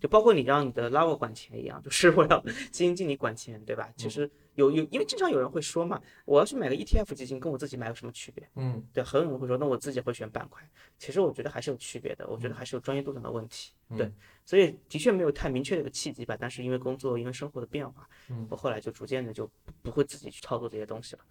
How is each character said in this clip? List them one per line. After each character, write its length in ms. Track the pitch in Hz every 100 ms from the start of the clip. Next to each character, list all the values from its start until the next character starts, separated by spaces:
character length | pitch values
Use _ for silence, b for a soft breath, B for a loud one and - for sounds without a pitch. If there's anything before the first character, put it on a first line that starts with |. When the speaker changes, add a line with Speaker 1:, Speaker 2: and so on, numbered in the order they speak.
Speaker 1:
就 80 | 143
包 120 | -
括 140 | 226
你 80 | 190
让 240 | 123 143 139
你 60 |
的 180 | 120 120
level 260 | 135 165 151
管 160 | 117
钱 260 | 110 - 117
一 60 |
样， 160 | 131 -
就 80 | -
是 220 | - 180
我 160 | 160 160
要 140 | 170
基 420 | - - - -
金 100 | 180
经 140 | 175 180
理 80 | 139
管 180 | 123
钱， 300 | 113 - 110
对 100 | 107
吧？ 120 | 113 110
Speaker 2:
嗯。 60 | -
Speaker 1:
其 140 | 117
实 180 | - 147 b b -
有， 140 | 139
有， 140 | 151 156
因 80 | 226
为 80 | 427
经 120 | 494
常 120 | 370
有 80 | 156
人 100 | 127
会 140 | 147
说 220 | 151 -
嘛， 140 | 170 190 - b b
我 120 | 143
要 60 |
去 100 | 196 269
买 120 | 165
个 60 |
E 100 | 139
T 140 | - -
F 160 | 202
基 100 | 131
金， 160 | 127 131
跟 100 | 165
我 60 | 135
自 100 | 139
己 100 | 123
买 120 | 117
有 60 |
什 100 | 117
么 80 | 120
区 180 | - -
别？ 140 | - - -
Speaker 2:
嗯。 280 | 131 117 -
Speaker 1:
对， 100 | -
很 200 | 123 139
多 80 | 165
人 80 | 131
会 80 | 127
说， 100 | 127
那 80 |
我 120 | 143 123
自 160 | 147
己 80 | 127
会 120 | 120
选 160 | 117 110
板 180 | 117 -
块。 120 | - - _ b b
其 120 | -
实 80 | 147
我 120 | 180
觉 100 | 135
得 60 | 123
还 120 | -
是 100 | 120
有 60 | 127
区 220 | - -
别 160 | - -
的， 100 | -
我 80 | 113
觉 120 | 120
得 60 |
还 100 | 113
是 120 | 123 127
有 40 |
专 140 | -
业 80 | 139
度 120 | 143
上 80 | 139
的 80 | 113
问 160 | 117 113
题。 240 | - - _ -
Speaker 2:
嗯。 80 | 113
Speaker 1:
对， 160 | 113 104 b b
所 140 | - 190
以 180 | 180 - -
的 100 | 151
确 140 | 233
没 100 | 196
有 80 | 165
太 180 | - 156
明 140 | 127
确 140 | 143 180
的 40 |
一 40 |
个 60 | 123
契 220 | - 156
机 120 | 123
吧， 120 | 120 107
但 120 | 120
是 120 | -
因 80 | 123
为 80 | 127
工 180 | 127 131
作， 220 | 135 120
因 60 |
为 80 | 120
生 180 | 123 143
活 100 | 139
的 60 | 117
变 220 | 147 135
化， 160 | 131 B B B
Speaker 2:
嗯。 180 | 120 110
Speaker 1:
我 60 | -
后 120 | 135
来 100 | 110
就 120 | 110
逐 160 | 107 -
渐 180 | 131
的 80 | 123
就 180 | 107 110 _ - -
不 100 | -
会 140 | 120
自 140 | 143 147
己 120 | -
去 100 | -
操 160 | - 120
作 100 | 117
这 80 | 107
些 80 |
东 180 | 107 110
西 120 | 123 -
了。 60 | -